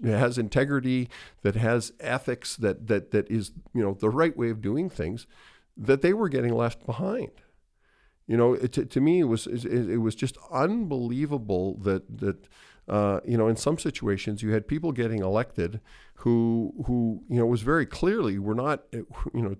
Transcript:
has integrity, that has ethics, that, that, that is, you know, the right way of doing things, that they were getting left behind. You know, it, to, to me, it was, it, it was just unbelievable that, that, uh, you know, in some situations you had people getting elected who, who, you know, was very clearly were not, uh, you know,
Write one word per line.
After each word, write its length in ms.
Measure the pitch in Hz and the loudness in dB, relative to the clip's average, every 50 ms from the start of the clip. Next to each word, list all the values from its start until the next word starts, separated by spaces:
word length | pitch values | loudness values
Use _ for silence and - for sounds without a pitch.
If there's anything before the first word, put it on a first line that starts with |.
| 226 | -2
has 340 | 117 107 104 123 120 123 | 0 2 4 2 2 2
integrity, 680 | 120 113 101 - 139 139 143 143 135 123 127 127 127 123 - - - - - _ _ - | 0 -2 0 2 0 2 2 0 0 0 0 0 0 -2 -4 -8 -18 -20 -20 _ _ -2
that 120 | 101 98 | 0 2
has 380 | 120 123 113 120 120 113 - - - | 2 2 2 2 2 0 -4 -10 -8
ethics, 560 | 151 151 123 131 - - 123 - - - - | -4 -4 -4 -2 -2 -4 -6 -4 -6 -10 -6
that, 300 | - 113 101 95 - 113 | -2 0 0 0 -2 0
that, 240 | 110 107 98 - - | 0 0 0 0 0
that 200 | - 104 98 - | 0 0 0 0
is, 220 | 113 110 98 - - - - - - | -2 -2 -4 -4 -10 -18 -16 -6 -2
you 80 | 123 | 0
know, 120 | 107 98 98 | 0 0 0
the 160 | 98 110 107 | 0 0 0
right 260 | 113 143 165 170 - | 2 4 2 2 2
way 140 | - 120 117 | 0 -2 -2
of 120 | 113 107 | -2 -2
doing 280 | 104 95 113 151 185 180 | -4 -2 -2 -2 -2 -4
things, 360 | - - 80 85 107 120 - - - - - - - _ _ _ - | -4 -4 -4 -4 -4 -8 -12 -16 -20 -20 -20 -20 -20 _ _ _ -14
that 240 | - 107 117 135 139 | -6 2 2 2 4
they 100 | 139 170 | 6 4
were 160 | 196 220 220 | 4 4 2
getting 260 | 170 135 127 120 120 117 | 0 0 0 0 2 2
left 320 | 117 117 117 - - - | 2 0 0 -2 -6 -8
behind. 460 | - 110 117 185 196 220 254 - - _ - _ _ _ _ _ _ _ _ _ _ _ _ _ _ _ _ _ | -8 -6 -4 -4 -4 -4 -4 -6 -8 _ -18 _ _ _ _ _ _ _ _ _ _ _ _ _ _ _ _ _
You 80 | - 113 | 0 4
know, 180 | 120 120 123 123 | 4 6 6 4
it, 180 | - 123 120 - | 4 0 -2 -2
to, 120 | 139 - | -2 -4
to 140 | - - 131 | -2 0 2
me, 220 | 139 156 175 180 | 4 4 4 4
it 20 | 160 | 4
was, 240 | 120 113 110 - | 2 2 -2 -2
it, 180 | - 117 120 120 | -4 -8 -6 -4
it 340 | - - 123 117 90 104 117 | -2 -2 0 0 0 0 0
was 160 | 110 110 - | 0 0 -2
just 220 | - 135 127 - - - - | -2 -4 -6 -6 -8 -14 -6
unbelievable 1200 | 165 131 147 180 220 240 220 160 143 127 120 117 120 131 151 143 147 127 107 104 98 90 95 98 - | -2 0 0 2 0 0 -2 -2 -4 -4 -2 -4 -2 -2 -2 -2 -4 -4 -2 -2 -2 0 0 -2 -4
that, 420 | - 101 104 95 92 - - 117 104 | -2 0 0 0 0 -2 -8 -10 -4
that, 300 | 98 101 95 - - - - - - - - - - - | -2 -2 -2 -4 -8 -20 -20 -20 -20 -20 -20 -20 -8 -2
uh, 320 | 101 104 104 101 98 - - | 0 2 2 2 2 0 0
you 140 | - 120 | 0 2
know, 100 | 113 110 | 4 4
in 80 | 113 113 | 4 2
some 220 | 113 - 143 165 | 2 0 -2 -2
situations 640 | 156 - 160 - - 117 107 101 95 - 107 104 104 | 0 -2 -6 -6 -2 -2 -2 -2 -2 -2 -6 -6 -4
you 100 | 110 107 | -2 0
had 160 | 110 110 101 | 0 0 0
people 240 | - 143 160 165 165 | -2 -4 -2 -2 -2
getting 280 | 135 120 117 110 113 107 | -2 0 -2 -2 0 -2
elected 600 | 95 95 101 110 123 - - - 85 87 107 107 _ - - - - - - | -2 0 0 0 0 -2 -4 -4 -4 -4 -4 -8 _ -14 -20 -20 -20 -20 -14
who, 580 | - - 120 117 117 117 117 117 117 110 - - - 110 | -2 2 2 4 4 4 2 2 0 -2 -2 -4 -6 -4
who, 380 | 117 123 120 117 113 110 - - - | -2 0 2 0 0 -2 -4 -6 -2
you 80 | 120 | 2
know, 80 | 123 117 | 2 4
was 160 | 117 120 113 | 4 2 0
very 240 | 107 135 156 165 131 | 2 2 2 2 2
clearly 540 | - - - 165 185 208 226 160 107 95 98 | -2 -2 0 0 0 2 2 0 0 0 -2
were 160 | 98 104 110 | -2 -2 -2
not, 280 | 120 131 151 147 - - - - | 0 0 -2 -2 -4 -6 -10 -10
uh, 40 | 117 - - - - - 147 - | -10 -10 -10 -8 -8 -8 -4 -4
you 80 | 120 | -4
know, 140 | 113 98 98 101 | -2 -2 -4 -6